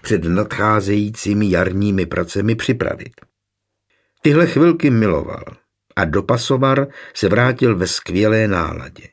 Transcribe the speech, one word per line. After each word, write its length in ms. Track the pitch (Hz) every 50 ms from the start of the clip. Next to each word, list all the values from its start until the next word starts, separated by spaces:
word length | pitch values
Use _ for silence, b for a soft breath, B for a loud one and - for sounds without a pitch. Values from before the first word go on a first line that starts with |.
před 220 | - - 107 90 78
nadcházejícími 1300 | 82 87 98 107 - - - 101 107 107 107 95 98 104 104 104 104 113 - - 107 104 104 107 98
jarními 560 | 87 85 92 92 90 98 101 104 98 95 87
pracemi 480 | 80 - 87 87 - - 98 98 110 117
připravit. 580 | 117 - - 123 117 - - - - - - _ _ - _ _ _ _ _ _ _ _ _ _ _ _ _ _ _ _ _ _ _
Tyhle 240 | - 156 143 160 175
chvilky 440 | 170 - 139 160 175 165 165 - 143
miloval 540 | 123 110 110 101 82 71 - - - - - - - _ _ _ _ _ _ _ _
a 80 | - 101
do 180 | 80 78 101
Pasovar 640 | 95 - 117 120 - - 139 127 135 135 135 135 139 139 B B B B B
se 140 | - - 92
vrátil 480 | 101 113 123 127 120 - 131 120 107
ve 100 | 87 92
skvělé 640 | 90 - - - - 87 95 107 107 110 110 110 104
náladě. 600 | 95 87 82 80 80 78 67 - - - - -